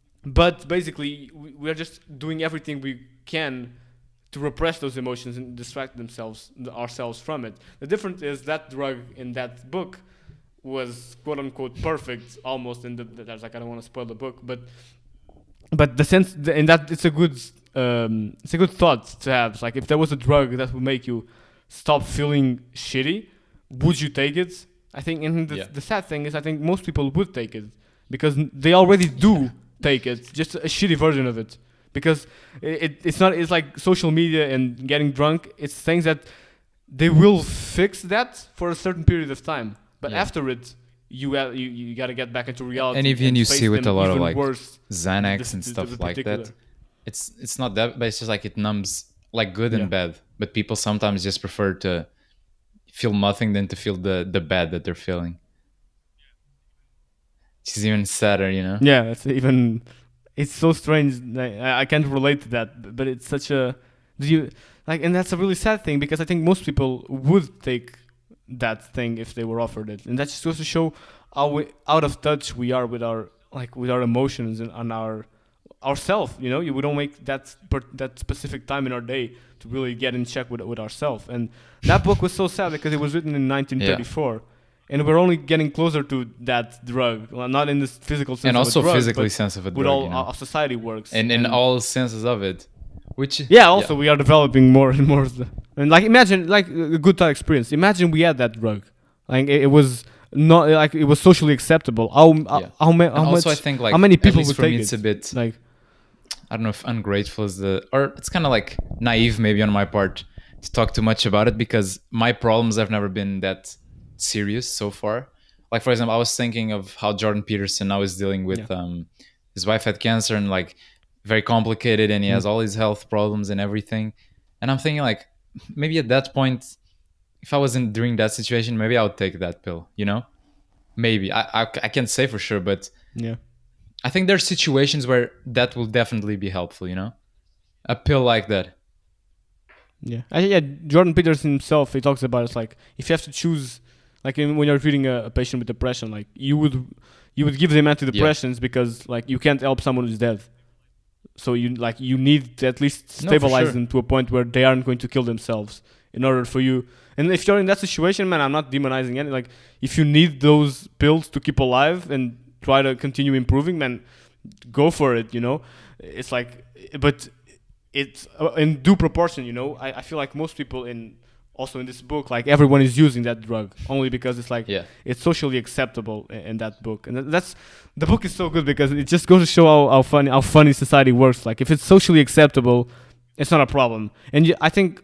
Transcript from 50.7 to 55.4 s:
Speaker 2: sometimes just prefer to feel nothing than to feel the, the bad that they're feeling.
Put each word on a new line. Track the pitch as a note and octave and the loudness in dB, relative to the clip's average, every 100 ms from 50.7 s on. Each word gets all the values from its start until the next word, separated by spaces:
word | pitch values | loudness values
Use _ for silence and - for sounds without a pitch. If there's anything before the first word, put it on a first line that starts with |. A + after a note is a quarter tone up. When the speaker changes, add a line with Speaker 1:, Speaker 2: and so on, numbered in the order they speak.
Speaker 2:
sometimes | A2 - G#2 G#2 G2 | -4 -4 -2 -2 -2
just | F#2+ - | -4 -8
prefer | F#2+ - G2 | -10 -4 -4
to | F#2 F#2+ F2 D#2 _ _ _ _ _ _ _ _ | -2 -4 -4 -8 _ _ _ _ _ _ _ _
feel | - A#2 | -6 -2
nothing | G2+ G2+ G2+ A2 | 0 0 0 -2
than | G2+ G2 | -2 -4
to | - | -6
feel | - | -6
the, | F#2+ F#2+ F#2 F2+ | -4 -2 -2 -2
the | F#2 | -4
bad | D#2+ F#2 E2+ | -2 -2 -2
that | E2+ | -4
they're | E2+ | -8
feeling. | E2+ - F2+ E2+ E2+ | -10 -6 -6 -8 -12